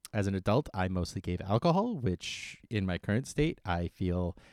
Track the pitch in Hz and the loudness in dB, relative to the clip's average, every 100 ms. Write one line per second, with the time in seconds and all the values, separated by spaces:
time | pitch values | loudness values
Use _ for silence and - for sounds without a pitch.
0 | - 107 98 95 101 120 - 98 92 92 | -6 0 0 0 2 2 0 -2 0 0
1 | 85 98 87 90 95 113 170 180 240 175 | -2 -4 -4 -4 0 2 4 4 2 0
2 | 104 87 - - - - - 107 95 90 | -2 -2 -4 -10 -12 -16 -4 -2 0 0
3 | - 110 139 - 156 - 92 87 87 - | 0 0 0 0 0 0 -2 0 0 -2
4 | 92 90 87 - - | 0 0 -2 -6 -18